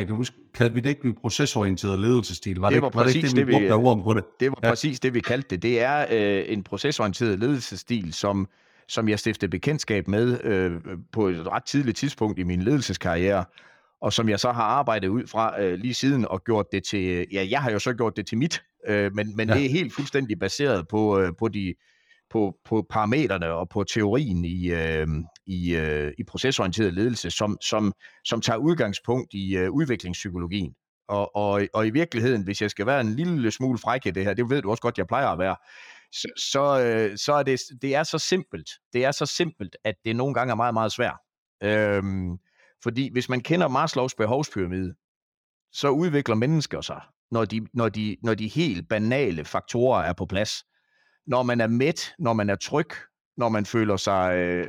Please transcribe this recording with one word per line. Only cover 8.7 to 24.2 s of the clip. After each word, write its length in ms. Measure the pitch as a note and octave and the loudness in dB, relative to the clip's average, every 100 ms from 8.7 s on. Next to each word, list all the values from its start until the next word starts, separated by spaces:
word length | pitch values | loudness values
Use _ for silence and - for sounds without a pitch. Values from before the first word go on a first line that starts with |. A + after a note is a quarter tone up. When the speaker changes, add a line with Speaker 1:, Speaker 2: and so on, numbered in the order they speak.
| _ - | _ -6
Speaker 2:
som 220 | - A2 | 0 2
jeg 100 | G#2 | 2
stiftede 320 | A2+ G2+ F#2+ | 0 -2 -2
bekendtskab 560 | F2+ C#3 D3+ - G#2 F2+ | -2 -2 -2 0 -2 0
med, 360 | G#2 B2 B2 | 2 2 0
øh, 280 | - F#2+ F#2 E2+ E2+ F2 - | 0 2 0 -2 -8 -12 -6
på 160 | A2+ G2 | 0 0
et 200 | E2+ F2+ | 0 -4
ret 160 | A2+ | -4
tidligt 340 | - C#3 B2+ - | -2 0 0 -2
tidspunkt 420 | C#3 - G#2+ F#2 | -4 -2 -2 -2
i 40 | |
min 180 | F2+ F2+ | -2 0
ledelseskarriere, 840 | G2+ D3 - F2+ F2+ E2+ F#2+ G2 F2+ - - _ _ _ | 2 0 0 -2 0 2 2 2 -2 -10 -20 _ _ _
og 120 | - | -2
som 160 | - A2 | 0 2
jeg 100 | G2+ | 2
så 120 | B2 | 0
har 120 | A#2+ | 2
arbejdet 440 | G#2+ C3+ B2+ G#2+ F#2+ | 2 2 2 0 0
ud 200 | A#2 - | 0 -2
fra, 340 | A2 A2+ - | 0 0 0
øh, 180 | F#2+ F2+ | 0 0
lige 140 | B2 | -2
siden 320 | A#2+ C3+ C3+ G#2 | 0 2 2 0
og 160 | F#2+ | -2
gjort 220 | - A2 G2 | 0 0 0
det 120 | F#2+ | -4
til, 440 | - G2+ F#2 F2 F2 | -2 -2 0 -2 -2
ja, 160 | F#2+ F#2+ | -2 0
jeg 120 | C3+ | 0
har 100 | C3 | 0
jo 80 | G#2 | 0
så 140 | C3 | 0
gjort 240 | A#2+ A2+ G#2+ | 0 -2 -2
det 100 | F#2 | -4
til 100 | A2+ | -2
mit, 260 | E3 - - _ A#2 | -2 -4 -10 _ -2
øh, 240 | G#2 G2+ G2+ | 0 0 -2
men, 200 | G#2+ G#2 | -4 -2
men 120 | A2 | 0
Speaker 1:
Ja. 60 | A#2 | 2
Speaker 2:
det 100 | C3+ | 2
er 40 | |
helt 240 | E3 C3+ | 0 -2
fuldstændig 460 | - C#3 C#3 B2 F#2 | -4 -2 -2 -2 -2
baseret 480 | G2 - C#3+ G2+ D#2+ | -2 0 0 0 0
på, 320 | G#2+ G#2+ G2 | 0 4 4
øh, 120 | F2+ E2 | 2 0
på 80 | A2+ | -2
de, 260 | G2+ F#2 - _ _ _ _ _ | -2 -4 -6 _ _ _ _ _
på, 260 | A2+ G2+ - - | 0 0 -2 -2
på 200 | A2 F2+ | -2 0
parametrene 640 | G#2+ G#2+ C#3+ B2+ F#2+ E2 | 0 2 2 2 0 -2
og 180 | E2 F2+ | -4 -4
på 140 | G#2 | -4
teorien 640 | G2 A2+ G2+ B2+ | -2 0 2 2